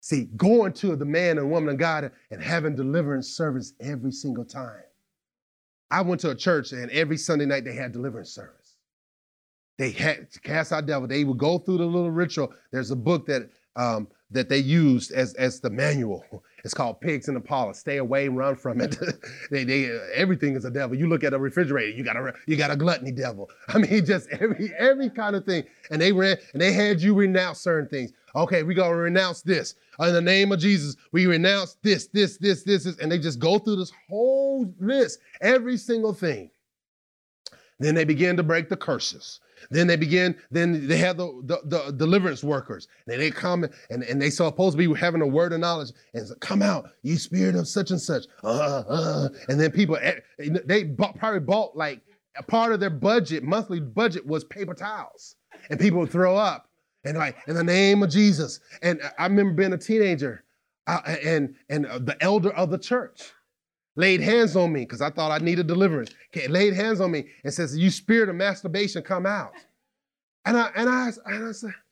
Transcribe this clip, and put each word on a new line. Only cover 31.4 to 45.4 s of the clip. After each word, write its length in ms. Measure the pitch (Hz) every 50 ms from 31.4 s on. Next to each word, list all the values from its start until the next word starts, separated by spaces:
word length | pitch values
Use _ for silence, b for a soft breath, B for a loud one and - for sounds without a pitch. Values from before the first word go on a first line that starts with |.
| 170 185 202 202 190 175 - _
this, 260 | _ 214 202 151 - -
this, 300 | - 202 208 185 202 -
this, 240 | 160 202 190 - -
this, 200 | 185 202 185 143
this." 140 | 180 170 -
And 120 | 139 156
they 60 | 170 175
just 220 | 147 165 143 120
go 180 | 127 165 185 220
through 200 | 220 220 208 190
this 140 | 185 - - _ _ _
whole 640 | 170 208 233 254 262 269 277 277 277 269 247 185 180 -
list, 400 | 185 208 262 277 247 - - - B B B B
every 360 | - 202 247 262 226 247 254 233
single 360 | - - 240 226 220 220 202
thing. 380 | - - 170 139 107 92 80 _ _ _ _ _ _ _ _ _ _ _ _ _ _ _ _ _ _ _ - b b b b b b
Then 160 | 135 151 156
they 80 | 165 160
begin 340 | 156 156 135 170 180 180 180
to 60 | 175
break 260 | 156 165 165 170 165
the 80 | 196 185
curses. 600 | - - 147 110 - - - - - - - - B B B B B B
Then 160 | 120 156 175 175
they 80 | 175
begin, 400 | 160 156 156 156 185 180 180 165 B B B
then 360 | 127 160 170 170 170 156 139 135
they 100 | 160 160
have 200 | 170 180 185 165
the, 240 | 180 175 139 123 131
the, 160 | 127 165 165 -
the 260 | 156 147 170 143 139
deliverance 520 | 143 127 156 160 180 202 185 185 147 - -
workers. 440 | 143 151 135 127 - 117 87 - b b b b b
Then 120 | 120 123
they 120 | 147 156
come 340 | - - - 180 180 175 165 151 B B B B
and, 140 | 123 123 127
and 180 | 113 127 139
they 80 | 139 147
supposed 480 | 143 - 175 156 151 - 185 190 156 147
to 100 | 180 170
be 120 | 156 -
having 220 | 170 175 165 170
a 60 | 156 143
word 260 | 131 156